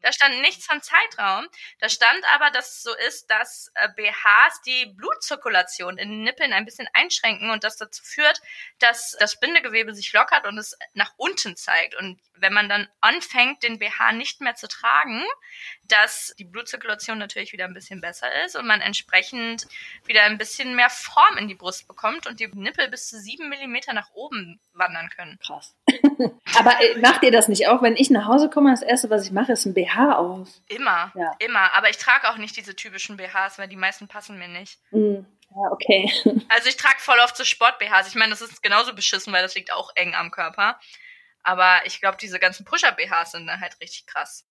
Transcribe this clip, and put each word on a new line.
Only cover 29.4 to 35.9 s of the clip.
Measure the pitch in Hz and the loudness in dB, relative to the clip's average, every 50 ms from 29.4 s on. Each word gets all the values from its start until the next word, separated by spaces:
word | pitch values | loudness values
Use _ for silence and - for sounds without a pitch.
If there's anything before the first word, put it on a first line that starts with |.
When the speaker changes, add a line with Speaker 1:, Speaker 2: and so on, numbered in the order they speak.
| 254 269 - | 0 0 0
Speaker 2:
ist | - - | 0 0
ein | 196 180 | 0 0
B | 185 175 180 | 0 0 0
H | - 220 269 294 - | 2 2 4 4 4
aus. | - 175 180 185 190 185 - - _ _ | 2 0 -2 -6 -10 -14 -16 -20 _ _
Speaker 1:
Immer, | - 202 240 277 220 185 170 175 190 - | -12 -8 -4 -2 0 0 0 -2 -4 -6
Speaker 2:
Ja. | 185 170 160 - - | -6 -6 -6 -6 -6
Speaker 1:
immer. | 220 240 233 202 190 180 - | -6 -2 2 4 4 4 4
Aber | 196 214 208 | 4 4 2
ich | 208 | 0
trage | - - 262 247 269 - 220 | 2 2 4 4 4 4 0
auch | 233 | -2
nicht | 214 208 214 - | -2 -8 -12 -12
diese | 226 196 202 190 | -14 -14 -14 -14
typischen | - - 220 185 190 - - 208 | -14 -14 -14 -12 -12 -12 -12 -12
B | 196 185 | -12 -10
Hs, | 185 196 190 190 196 - | -6 -4 -2 -4 -4 -6
weil | 202 196 | -10 -14
die | 190 196 | -14 -8
meisten | 190 185 190 202 - 208 | -6 -4 -4 -4 -6 -14
passen | 202 - 208 208 - 202 | -18 -18 -18 -16 -16 -16
mir | 185 175 | -16 -16
nicht. | 180 175 175 202 - - _ _ _ | -16 -16 -16 -16 -18 -20 _ _ _
Speaker 2:
Hm. | 208 214 214 208 202 196 190 _ _ _ _ _ | 0 2 2 2 0 -2 -8 _ _ _ _ _
Ja, | - 196 202 - | -8 -6 -4 -4
okay. | 196 - - - | -4 -2 2 2